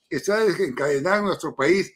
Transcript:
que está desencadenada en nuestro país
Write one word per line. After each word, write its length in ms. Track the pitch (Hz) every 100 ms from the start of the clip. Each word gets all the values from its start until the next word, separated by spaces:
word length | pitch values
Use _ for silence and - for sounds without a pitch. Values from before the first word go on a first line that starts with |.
| _
que 60 | 156
está 220 | - 214
desencadenada 800 | 214 165 165 123 143 139 175 208
en 80 | 202
nuestro 280 | 151 151
país 400 | - 143 196 -